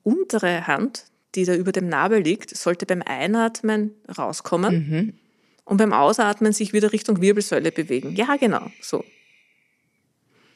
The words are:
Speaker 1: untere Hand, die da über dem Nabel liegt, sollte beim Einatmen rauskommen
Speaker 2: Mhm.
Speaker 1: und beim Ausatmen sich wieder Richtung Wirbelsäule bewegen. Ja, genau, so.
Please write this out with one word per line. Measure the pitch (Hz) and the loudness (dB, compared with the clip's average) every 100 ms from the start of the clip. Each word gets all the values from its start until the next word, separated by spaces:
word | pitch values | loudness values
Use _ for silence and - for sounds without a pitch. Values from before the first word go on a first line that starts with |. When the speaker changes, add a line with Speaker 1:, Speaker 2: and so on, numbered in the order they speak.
Speaker 1:
untere | 214 339 381 214 180 170 165 | 0 0 0 0 0 0 -2
Hand, | 139 233 - - _ _ | -2 -2 -6 -18 _ _
die | 190 | -2
da | 180 | 0
über | 180 185 | 2 0
dem | 190 180 | -2 -2
Nabel | 143 185 220 | 0 2 2
liegt, | 160 208 - - | 2 -2 -6 -6
sollte | 175 175 196 | -2 -2 -2
beim | 180 | -4
Einatmen | - 131 170 226 226 226 220 214 214 - - 185 | -4 -4 -2 0 0 -2 -2 -2 -2 -8 -16 -8
rauskommen | 117 - - 175 190 | -6 -6 -4 0 2
Speaker 2:
Mhm. | 170 147 156 214 - _ _ _ _ | 0 0 -2 -2 -6 _ _ _ _
Speaker 1:
und | - 202 | -2 2
beim | 214 | 4
Ausatmen | 113 147 220 208 208 214 | 4 4 4 0 2 0
sich | 208 208 | 0 0
wieder | 208 208 | 2 2
Richtung | 208 - 190 | 0 0 2
Wirbelsäule | 196 208 208 151 165 | 4 2 2 0 0
bewegen. | - 147 127 135 | -2 -2 -4 -4
Ja, | 185 262 285 | -4 -2 2
genau, | 233 139 - - | 2 0 -4 -16
so. | - - - _ _ _ _ _ _ _ _ _ _ _ _ _ _ | -8 -6 -8 _ _ _ _ _ _ _ _ _ _ _ _ _ _